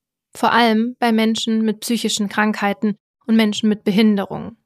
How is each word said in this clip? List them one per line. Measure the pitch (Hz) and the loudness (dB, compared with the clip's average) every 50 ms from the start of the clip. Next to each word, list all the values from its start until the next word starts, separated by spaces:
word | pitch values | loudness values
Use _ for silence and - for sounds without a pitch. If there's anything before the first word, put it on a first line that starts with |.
| _ _ _ _ _ _ _ | _ _ _ _ _ _ _
Vor | - 247 - | -2 0 2
allem | - 226 240 226 220 220 226 247 247 - | 2 2 2 2 2 0 0 -2 -4 -2
bei | 247 233 | 0 0
Menschen | 226 220 220 220 226 - - 226 226 220 | 2 2 2 0 0 -2 -2 -2 -2 0
mit | 220 220 208 214 | 0 -2 -2 -4
psychischen | - - 240 214 - 214 - - 208 196 | -4 -4 -4 -2 -2 -4 -4 -4 -4 -4
Krankheiten | - 214 214 214 208 - 214 202 202 - - 214 202 - _ _ _ _ _ | -2 0 0 0 0 -2 -2 -4 -2 -2 -2 -4 -4 -4 _ _ _ _ _
und | - 220 | 0 2
Menschen | 220 220 208 208 - - 214 | 2 2 2 -2 0 0 0
mit | 208 208 - | 0 0 -2
Behinderung, | 214 185 220 226 214 208 196 190 - - 151 - - 233 _ _ | 0 2 4 4 4 4 2 -2 -6 -8 -12 -12 -14 -16 _ _